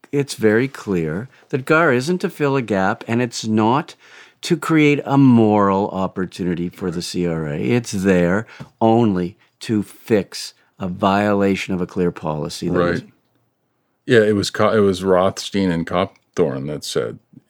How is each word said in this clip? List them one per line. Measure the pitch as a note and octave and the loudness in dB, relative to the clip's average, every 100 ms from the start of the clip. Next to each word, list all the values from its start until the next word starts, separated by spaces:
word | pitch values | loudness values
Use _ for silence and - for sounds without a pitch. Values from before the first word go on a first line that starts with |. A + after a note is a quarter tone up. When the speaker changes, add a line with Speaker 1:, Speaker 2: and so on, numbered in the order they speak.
| - | -6
Speaker 1:
it's | C#3+ C#3 | -4 -4
very | - G#2+ G#2+ C3+ | 0 2 2 0
clear | - G#2+ F2+ D#2 E2+ C3 _ - | -6 -4 -2 -2 -6 -10 _ -8
that | C#3 B2+ | -6 0
gar | D#3 E3+ | 2 4
isn't | B2 C#3 F3+ | 2 0 -4
to | F#3+ | -4
fill | - C#3+ C3+ | -4 -2 -2
a | |
gap, | A2 G2 F#2+ A2+ - | 0 0 0 -2 -4
and | A#2 | -2
it's | B2 - A2+ | -2 -4 -2
not | A2 A2 C3+ E3+ - - - - _ | 0 2 2 -2 -12 -20 -20 -20 _
to | - E3 | -4 -4
create | - D#3+ D3 C#3 | 0 4 4 2
a | - C#3 | 2 4
moral | C3+ A#2 G#2+ G#2 G2 G2 G2+ | 6 6 6 4 4 2 0
opportunity | F#2 F#2 - F2+ - F2+ E2+ F2 | -2 -4 -4 -8 -4 -4 -4 -6
for | - F#2+ | -6 -6
the | E2+ | -6
C | E2 F#2 F2 | -6 -4 -2
R | D#2+ D#2 | -2 -4
A. | D2 | -4
It's | G2+ A#2+ A#2+ | 0 0 -2
there | G2+ G2 F2+ F2 G2 A#2 - - - | -2 2 2 2 0 -4 -14 -16 -2
only | A2+ A#2 A2+ F#2 F2 - _ _ | 2 4 2 0 -4 -8 _ _
to | - G#2+ | -4 -4
fix | F#2+ - - G#2+ F2+ - - - _ - | -4 -8 -2 0 0 -10 -16 -18 _ -12
a | F#2 | -10
violation | F2+ G2 G2 G#2 G2+ G2 F#2+ - | -2 0 2 2 2 0 0 -4
of | F#2 | -6
a | F2 | -6
clear | - F2 | -2 -2
policy. | - D#2+ D#2 D#2+ - F2 | -2 -6 -6 -6 -8 -4
That | F2 | -2
Speaker 2:
Right. | F2 | 0
Speaker 1:
is | E2+ - _ _ _ _ _ _ _ _ _ - | -2 -8 _ _ _ _ _ _ _ _ _ 2
Speaker 2:
Yeah, | A#2+ | 4
it | G#2+ | 4
was | G#2 G2 | 2 -2
Co-, | - G#2+ | 0 0
it | A2 | 2
was | G2+ F2+ | 2 2
Rothstein | F#2+ F2+ F#2+ - - G2+ F#2 | 2 2 2 -2 -6 -2 0
and | E2 E2 | -2 -2
Copthorne | F2+ F2 _ _ - D#2+ C2+ C#2 | -2 -4 _ _ -2 -2 -2 -8
that | D2 | -10
said | - - A#1 - _ - _ | -6 -6 -6 -8 _ -20 _